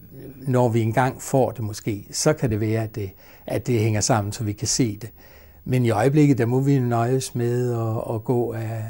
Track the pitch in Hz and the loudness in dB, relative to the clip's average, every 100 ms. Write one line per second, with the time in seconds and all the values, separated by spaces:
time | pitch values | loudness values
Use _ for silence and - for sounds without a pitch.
0 | - 131 - - 139 123 123 117 113 120 | -20 -20 -18 -10 0 2 4 2 2 2
1 | 131 - - 135 110 113 107 104 120 101 | 0 -2 0 2 2 -2 -8 -6 -6 -8
2 | - - 151 151 131 107 110 110 110 113 | -8 -2 0 0 0 0 0 -2 -4 -6
3 | 98 - - - - 113 135 117 110 104 | -10 -12 -20 -18 -6 -4 0 0 2 2
4 | - 113 101 - 104 98 110 - 117 101 | 2 0 0 -4 -6 -4 -2 0 -2 -4
5 | 110 - - - - - - 127 117 104 | -12 -18 -20 -20 -20 -14 -2 2 2 4
6 | 135 151 147 120 117 127 139 139 123 120 | 4 6 6 4 2 2 2 2 2 2
7 | 120 131 - 120 120 123 123 117 113 110 | 2 0 -2 -2 0 0 0 -2 -2 -2
8 | - 113 113 123 117 110 110 113 110 | -4 -4 0 0 0 -4 -6 -8 -10